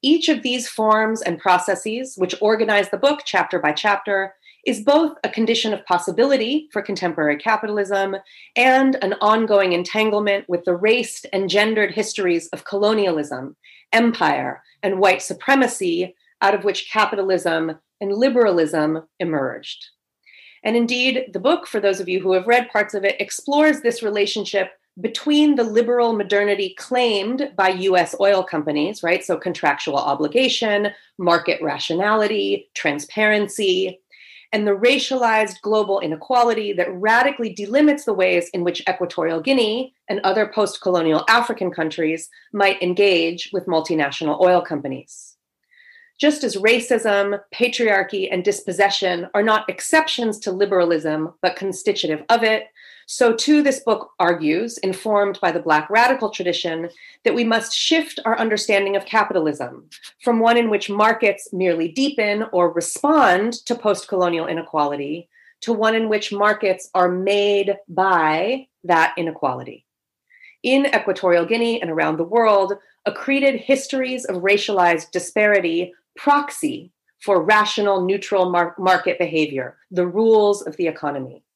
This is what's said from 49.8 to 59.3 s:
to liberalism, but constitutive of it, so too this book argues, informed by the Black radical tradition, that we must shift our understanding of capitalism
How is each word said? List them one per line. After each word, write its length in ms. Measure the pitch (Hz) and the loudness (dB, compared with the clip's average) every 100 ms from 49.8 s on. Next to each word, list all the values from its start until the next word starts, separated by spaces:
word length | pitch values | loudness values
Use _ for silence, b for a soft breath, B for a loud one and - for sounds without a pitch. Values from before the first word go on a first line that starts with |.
| - 214 220 - 233 214 | 0 2 2 -2 -4 -4
to 100 | - | -6
liberalism, 840 | 185 202 185 170 165 156 156 160 _ | -2 2 2 2 2 0 -4 -6 _
but 140 | 185 180 | -4 -2
constitutive 680 | 196 185 - 202 156 151 - | -8 -4 -4 -2 -2 -4 0
of 120 | 233 | 2
it, 260 | 220 220 - B B B B | 2 0 -2 B B B B
so 240 | - 240 | 2 2
too 280 | 226 - 302 | 2 4 4
this 180 | 285 269 | 4 0
book 300 | - 214 - _ | -2 -2 -4 _
argues, 600 | 175 170 156 165 233 233 | 0 2 0 0 -2 -4
informed 600 | 190 185 220 208 202 196 | -6 -4 0 2 2 0
by 120 | 180 | -2
the 80 | 165 | -2
Black 280 | 160 156 156 | 2 0 2
radical 400 | 214 247 262 214 | 2 2 2 -4
tradition, 580 | - 180 175 170 165 170 B B B | -4 -4 -2 -4 -6 -8 B B B
that 100 | - | -2
we 100 | 240 | 0
must 280 | 226 226 220 | 0 0 -2
shift 460 | - - 320 311 - | -4 0 0 0 -6
our 120 | 226 226 | -4 -2
understanding 600 | 226 214 - 202 196 196 | 0 -2 0 0 0 -4
of 80 | |
capitalism 840 | 196 220 208 | 0 0 0